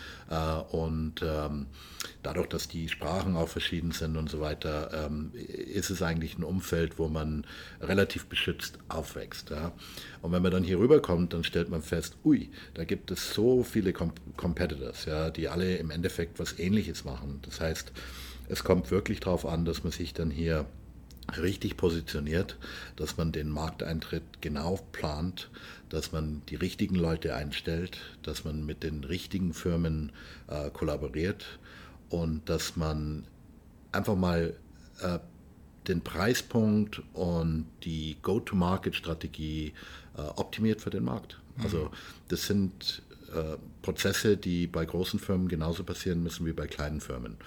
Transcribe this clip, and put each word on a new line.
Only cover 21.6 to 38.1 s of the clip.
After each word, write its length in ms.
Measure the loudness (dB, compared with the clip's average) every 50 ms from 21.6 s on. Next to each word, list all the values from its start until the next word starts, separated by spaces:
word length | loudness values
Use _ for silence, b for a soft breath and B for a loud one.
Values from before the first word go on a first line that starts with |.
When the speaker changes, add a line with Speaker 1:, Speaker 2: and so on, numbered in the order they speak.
| -2 -4 0
Speaker 1:
positioniert, 800 | 4 4 4 4 2 -2 -2 -2 -2 0 2 2 2 2 0 -4 B B B B B B B B
dass 220 | -6 -6 -4 0
man 160 | 0 0 2 2
den 160 | 0 -2 -2
Markteintritt 920 | -2 -2 -2 -4 -4 -4 -4 -2 -2 -4 -2 -4 -4 -4 -4 -8 -14 -8
genau 380 | -4 -4 -2 0 0 0 -2 -2 -4 -10 -6
plant, 560 | -4 -2 -2 0 0 -2 -2 -4 -6 -12 -12 B B B B B B B -4
dass 240 | -4 -4 -2 -2 -2
man 280 | -2 -2 -2 -4 -6 -6
die 80 | -8 -2
richtigen 400 | -2 -2 -2 0 0 0 2 4
Leute 400 | 4 4 4 2 2 0 -2 -2
einstellt, 640 | -2 -4 -4 -4 -4 -2 0 0 0 -2 -4 -6 -12 -14 -14 -16 -10 -8
dass 220 | -6 -6 -4 -4
man 200 | -4 -4 -2 -4
mit 160 | -4 -4 -4
den 220 | -4 -4 -2 -4 -2
richtigen 500 | -2 -4 -4 -4 -2 -2 0 0 0 -2
Firmen, 600 | 0 0 2 4 4 4 2 2 0 -2 -4 B B B B B B B
äh, 220 | -6 -4 -4 -4 -4
kollaboriert 880 | -4 -2 -2 0 0 0 -2 -2 0 0 0 0 0 -4 -8 -14 -14 B B B B B B B B B B
und 400 | -2 -2 0 0 0 -2 -2 0
dass 300 | 0 0 0 0 -2 -2
man 480 | 0 0 0 0 0 -2 -2 -4 -6 -8 -12 -18 -20 -20 -20 -20 -20 -20 -20 -20 -20 -12 -2
einfach 240 | -2 0 2 2 4
mal, 380 | 4 6 6 6 4 4 2 0 -6 -14 -20 -20 -20 -20 -20 -10 -4
äh, 180 | -2 0 0 -2 -4 -10 -18 -20 -20 -20 -20 -20 -20 -20 -20 -6 -2 0
den 100 | 0 0
Preispunkt 1000 | 0 -2 0 4 4 4 4 2 0 2 4 6 6 8 6 6 4 2 -2 -10 -10 -10
und 540 | -4 0 2 2 4 4 4 4 2 2 0 -4 -10 -8 -4
die 320 | -2 -2 -2 -2 -4